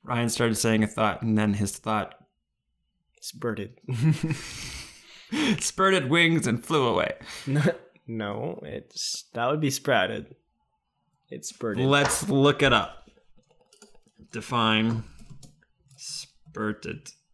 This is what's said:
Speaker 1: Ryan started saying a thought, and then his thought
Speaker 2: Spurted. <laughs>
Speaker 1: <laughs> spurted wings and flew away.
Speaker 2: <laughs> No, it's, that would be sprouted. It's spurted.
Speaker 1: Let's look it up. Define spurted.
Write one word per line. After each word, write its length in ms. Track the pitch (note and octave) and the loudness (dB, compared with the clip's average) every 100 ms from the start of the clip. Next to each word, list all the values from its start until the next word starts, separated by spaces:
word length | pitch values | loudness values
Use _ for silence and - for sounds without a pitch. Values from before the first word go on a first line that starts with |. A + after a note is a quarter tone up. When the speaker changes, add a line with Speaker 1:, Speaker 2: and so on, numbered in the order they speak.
Speaker 1:
Ryan 240 | - A#2+ A#2 | -2 0 0
started 260 | - A#2+ A2 | 2 2 2
saying 260 | A2+ A2 | 2 4
a 20 | G#2+ | 2
thought, 360 | - G#2+ F2+ | 2 0 0
and 140 | A2+ G#2+ | 0 2
then 180 | G#2+ | 2
his 220 | G2+ G2+ - | 0 -2 -4
thought 380 | - G#2+ F#2+ - _ _ _ _ _ _ _ _ _ _ | -4 -4 -4 -12 _ _ _ _ _ _ _ _ _ _
Speaker 2:
Spurted. 560 | - - A#2+ G#2+ G2 - - | -16 -8 -6 -6 -10 -12 -8
<laughs> 480 | A#2+ D3+ D#3 D#3+ D3 - - - - - - - - - | 0 2 2 -2 -4 -8 -12 -12 -14 -16 -20 -20 -20 -8
Speaker 1:
<laughs> 280 | D4+ C#4+ F#3+ | -2 0 0
spurted 500 | - - F#3+ F#3+ B2+ | -2 2 2 4 2
wings 380 | E3 E3 E3 B2 | 4 4 4 0
and 180 | A#2 | -2
flew 220 | - D#3 B2 | 0 2 2
away. 280 | F2+ D#2+ - - - - | 2 0 -4 -12 -12 -2
Speaker 2:
<laughs> 100 | C#3+ C3+ - - _ - | 2 2 0 -12 _ -10
No, 480 | A2+ G#2 G#2 C#3+ - | -6 -6 -6 -8 -10
it's, 640 | - G#2+ - - - - - | -12 -12 -12 -10 -8 -8 -10
that 160 | A#2 A#2+ | -2 0
would 100 | D3+ | 2
be 100 | D3 | 0
sprouted. 640 | C3+ - A#2 F#2 - - - _ _ _ _ _ _ _ _ _ | -2 2 2 2 -4 -10 -20 _ _ _ _ _ _ _ _ _
It's 220 | - - | -14 -14
spurted. 340 | - A2+ G#2 | -8 -4 0
Speaker 1:
Let's 420 | C3 C#3+ C#3 - G2+ | 4 4 4 0 0
look 320 | C3+ C#3+ C#3+ | 4 4 6
it 100 | C#3 | 4
up. 340 | A2+ - - - _ _ - _ _ _ _ - - _ _ - | 4 0 -10 -20 _ _ -20 _ _ _ _ -20 -20 _ _ -12
Define 720 | A2+ - A#2+ A2 A2 A2+ A2+ A2 - - - - _ _ _ _ - | -10 -4 0 2 4 2 0 -6 -18 -20 -20 -20 _ _ _ _ -18
spurted. 1120 | - - - _ - - G#2+ G#2 - - - _ _ | -14 -12 -14 _ -18 -6 -6 -6 -10 -12 -14 _ _